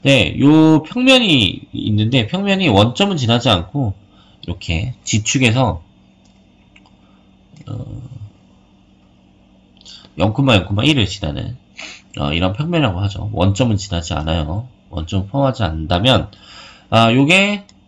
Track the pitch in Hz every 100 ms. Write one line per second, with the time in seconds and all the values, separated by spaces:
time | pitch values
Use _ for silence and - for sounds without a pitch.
0 | 139 135 80 - 135 156 156 156 151 247
1 | 254 262 220 143 98 - - - - 107
2 | 110 127 107 180 202 190 180 98 110 123
3 | 196 175 117 117 131 92 82 143 117 -
4 | - - - _ - 85 - 80 127 -
5 | - 110 - 139 123 113 120 85 - _
6 | _ _ _ _ _ _ _ - _ _
7 | _ _ _ _ _ - - - - 104
8 | - - 104 _ _ _ _ _ _ _
9 | _ _ _ _ _ _ _ _ - -
10 | - - 98 107 135 107 80 98 139 147
11 | 98 - 76 71 - 127 _ - - -
12 | _ - 71 82 92 101 156 170 131 90
13 | 101 - 107 107 92 98 123 101 - 85
14 | 82 78 78 82 76 98 123 _ _ 82
15 | 82 98 98 139 135 120 90 80 78 87
16 | 123 110 - - - - - - _ 113
17 | 113 123 139 185 202 202 - _